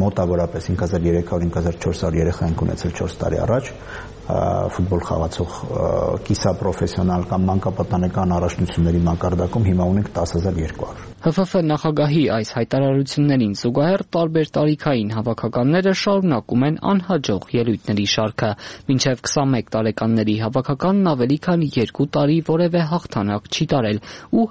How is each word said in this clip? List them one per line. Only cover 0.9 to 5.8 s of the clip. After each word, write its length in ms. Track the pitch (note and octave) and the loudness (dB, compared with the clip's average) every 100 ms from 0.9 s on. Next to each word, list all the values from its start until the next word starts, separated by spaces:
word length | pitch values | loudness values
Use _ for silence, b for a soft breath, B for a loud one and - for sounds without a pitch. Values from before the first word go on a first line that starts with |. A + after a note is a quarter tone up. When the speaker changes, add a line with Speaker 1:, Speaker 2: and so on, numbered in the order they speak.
| F2+ E2+ | 0 2
Speaker 1:
երեք 240 | E2+ F2 | 2 0
հարյուր, 140 | F2+ E2+ | -2 -2
հինգ 120 | E2+ | 0
հազար 200 | E2+ E2 | -2 -2
չորս 240 | F#2 - | -4 -2
հարյուր 180 | F2+ D#2+ | -2 0
երեխա 280 | E2 - E2+ | 0 0 -2
ենք 140 | D#2+ E2 | 0 -2
ունեցել 300 | E2 F2 - | -2 -4 -4
չորս 200 | - - | -6 -4
տարի 260 | E2 E2 F2+ | -2 0 0
առաջ, 260 | B2 B2 | 0 -2
ը, 640 | - - - - - - F#2 F#2 F#2 F#2+ - | -12 -14 -14 -14 -12 -4 -2 0 0 -2 -2
ֆուտբոլ 260 | F#2 F2 - | -2 -2 -2
խաղացող, 440 | E2 E2 - E2+ - | -4 -2 -4 -6 -6
ը, 340 | E2+ E2+ | -6 -2